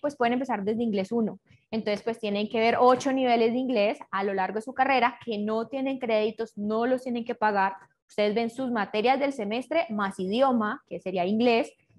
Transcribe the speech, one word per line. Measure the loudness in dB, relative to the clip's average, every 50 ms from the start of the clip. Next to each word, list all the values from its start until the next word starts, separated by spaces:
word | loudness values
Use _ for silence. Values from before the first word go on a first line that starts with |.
pues | -6 -6 -2
pueden | 0 0 0 0
empezar | 0 -2 -2 -4 -2 -2
desde | -2 -2 -2 -2
inglés | 0 0 -2 -2 -2 -2
uno. | -2 0 -2 -4 -8 _ _ _ _ _ _
Entonces, | -6 -4 -2 -2 -4 -2 -2
pues | -6 -6 -4
tienen | -4 -2 -2 -2 -2 -2
que | 0 2
ver | 2 2 4 6
ocho | 6 6 6 4 2 0 0
niveles | 0 2 2 4 4 4 2 2
de | 0
inglés | -2 0 0 2 2 0 -2 -4 -8 -8
a | -4 -4 -2
lo | -2 -2
largo | -2 -2 -2 -4
de | -6 -8
su | -6 -2
carrera | 0 2 2 4 4 4 2 0 -4 -6
que | -6 -4 -4
no | -2 -2 -2 -2 -4 -4
tienen | -4 -4 -2 -2 -4 -4
créditos, | -2 0 2 2 2 0 -2 -4 -8 -8 -8 -6
no | -4 -2 0 0 2
los | 2 0 0 -2
tienen | -4 -6 -4 -4
que | -6 -2
pagar. | 0 0 2 2 2 2 0 -2 -6 -12 _ _ _ _ _
Ustedes | -2 0 2 2 2
ven | 2 0 -2
sus | -2 -4 -4 -2 -2
materias | -2 -2 -2 -2 0 2 2 2 2
del | 2 -2 -2
semestre | -4 -4 -4 -4 -6 -4 -2 -2 -2 -2 -2
más | -2 -2 -2 -4 -4 -4
idioma, | -4 -2 0 2 2 2 2 2 0 -2 -4 -6 -8 _
que | -12 -10
sería | -8 -4 -2 -2 0
inglés, | 0 2 2 4 4 4 4 2 -2 -6 _ _ _ _